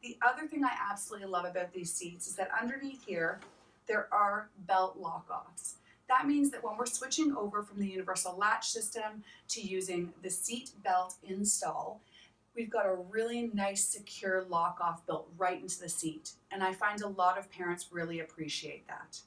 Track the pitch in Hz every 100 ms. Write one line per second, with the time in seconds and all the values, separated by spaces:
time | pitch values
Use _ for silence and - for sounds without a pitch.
0 | 240 240 240 254 311 302 277 240 208 202
1 | - 208 196 185 180 180 180 185 170 -
2 | 175 175 - - 185 220 240 277 277 269
3 | - 175 165 180 - - - _ - 214
4 | - 208 202 202 208 - 180 190 185 190
5 | 170 165 - - - - - - _ -
6 | _ 254 277 294 277 - 226 214 240 -
7 | 262 - 311 277 208 202 208 196 196 190
8 | 185 185 180 180 208 - - 226 214 233
9 | 214 214 - - _ - 196 185 185 175
10 | 175 - 185 - - 240 254 - 202 185
11 | 190 - 196 190 208 - 175 160 - 214
12 | _ - - _ _ 240 226 226 202 185
13 | 180 214 226 240 233 208 196 202 - 208
14 | 208 - 196 185 185 175 170 175 175 170
15 | - 156 - 170 185 180 185 - 175 -
16 | 160 156 - - _ 196 190 190 208 208
17 | 202 190 180 202 196 - 175 175 - 170
18 | 165 165 160 - 151 - 156 - - -
19 | - -